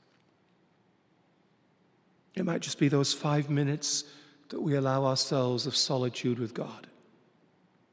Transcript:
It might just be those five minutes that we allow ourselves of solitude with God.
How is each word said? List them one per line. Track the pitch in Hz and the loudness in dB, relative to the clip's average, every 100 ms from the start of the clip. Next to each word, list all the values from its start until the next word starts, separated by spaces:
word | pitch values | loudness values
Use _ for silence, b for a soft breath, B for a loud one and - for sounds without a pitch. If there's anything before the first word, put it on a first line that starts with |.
| _ _ _ _ _ _ _ _ _ _ _ _ _ _ _ _ _ _ _ _ _ _ _ | _ _ _ _ _ _ _ _ _ _ _ _ _ _ _ _ _ _ _ _ _ _ _
It | - | -4
might | 185 170 | -2 -2
just | 156 - | -4 2
be | 143 | 4
those | 143 139 | 4 2
five | - 151 147 143 | 0 0 0 2
minutes | 143 143 147 - - - B B B B | 0 0 0 -2 -4 -4 B B B B
that | - | -4
we | 180 | 0
allow | 139 135 135 | 0 2 2
ourselves | 135 131 - 143 123 123 135 | 2 0 0 2 2 0 0
of | - | 0
solitude | - 139 123 117 123 120 | 0 2 0 -2 -2 0
with | 117 | -2
God. | - 127 113 - - - _ _ _ _ _ _ _ _ | -6 -8 -10 -18 -20 -20 _ _ _ _ _ _ _ _